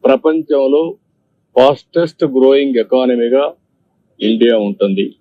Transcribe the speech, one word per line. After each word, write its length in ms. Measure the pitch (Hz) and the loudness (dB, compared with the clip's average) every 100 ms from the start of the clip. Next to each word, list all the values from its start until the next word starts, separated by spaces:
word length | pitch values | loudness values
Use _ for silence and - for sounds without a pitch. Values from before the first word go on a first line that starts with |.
| 123 | 2
ప్రపంచంలో 760 | 131 160 160 151 147 135 147 165 - _ _ _ _ _ - | 0 0 -4 -2 -2 0 0 -2 -8 _ _ _ _ _ 2
ఫాస్టెస్ట్ 680 | 131 143 _ 170 170 _ 160 131 | 2 2 _ -4 -4 _ -2 2
గ్రోయింగ్ 440 | 131 139 139 123 107 | 4 2 0 -2 -2
ఎకానమీగా 600 | 127 127 123 117 131 147 - _ _ _ _ _ _ 104 | -2 0 -2 0 0 -2 -8 _ _ _ _ _ _ -4
ఇండియా 260 | 113 120 113 104 | 0 2 0 -2
ఉంటుంది. 380 | 98 101 98 98 - | -4 -4 -4 -6 -8